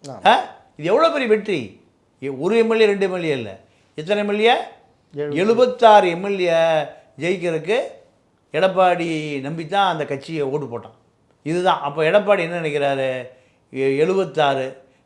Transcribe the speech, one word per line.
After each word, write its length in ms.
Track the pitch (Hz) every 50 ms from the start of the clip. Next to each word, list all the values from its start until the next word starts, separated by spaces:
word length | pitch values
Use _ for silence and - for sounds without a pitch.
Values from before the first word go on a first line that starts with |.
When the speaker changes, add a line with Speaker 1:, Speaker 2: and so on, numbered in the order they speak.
| -
Speaker 1:
ஆமா. 240 | - 123 104 -
Speaker 2:
ஆ? 120 | 202 240 - - - - - _ _ _
இது 120 | - 151
எவ்வளவு 260 | 170 214 285 330 330 294
பெரிய 160 | 294 254 220
வெற்றி? 520 | 214 214 196 214 185 143 110 92 - _ _ _ _ _ _ _ _ -
எ-, 160 | 131 139 135 127
ஒரு 180 | 151 190 226
எம் 140 | 233 226 226
எல் 80 | 226 226
ஏ, 60 | 220
ரெண்டு 200 | 202 202 190 196
எம் 100 | 185 185
எல் 80 | 180 165
ஏ 60 | 156
இல்ல. 300 | 139 127 110 98 95 - _ _ _ _ _ _ -
எத்தனை 280 | 151 156 175 208 208 208
எம் 60 | 202
எல் 100 | 202 214
ஏ? 160 | 220 233 262 - - - - _ _ _ _ _ _ _ -
Speaker 1:
எழுபது. 260 | 143 147 147 143 156
Speaker 2:
எழுபத்தாறு 720 | 196 220 233 233 254 254 247 - 233 226 214 208 185 180
எம் 160 | 170 175 196
எல் 140 | 202 202 185
ஏ 440 | 180 170 165 165 165 165 160 156 143 - - - _ _ - 131
ஜெயிக்கிறதுக்கு 600 | 147 175 196 175 170 175 165 156 151 175 220 262 - - - - _ _ _ _ _ _ _ _ _ _
எடப்பாடி 920 | - 156 190 190 175 190 185 180 175 175 170 170 160 156 156 151 147 135
நம்பி 260 | 131 143 165 165 165
தான் 240 | 151 190 202 196 185
அந்த 140 | 165 156 143
கட்சியை 380 | 139 139 135 - - 165 151 143
ஓட்டு 360 | 135 139 151 139 120 117 110
போட்டான். 140 | - 104 - _ _ _ _ _ _ _ _ _ -
இதுதான். 380 | 147 165 180 180 185 160 139
அப்ப 220 | 139 143 147 160 156
எடப்பாடி 360 | 160 190 208 190 202 202 185
என்ன 220 | 165 165 175 170
நினைக்கிறாரு? 680 | 165 151 143 147 139 139 139 135 131 131 127 127 123 - - _ _ _ _ _ _ _
எ-, 260 | - 131 135 135 135
எழுபத்தாறு, 840 | 143 160 185 190 196 185 160 131 156 147 139 135 131 131 131 - - - _ _ _ _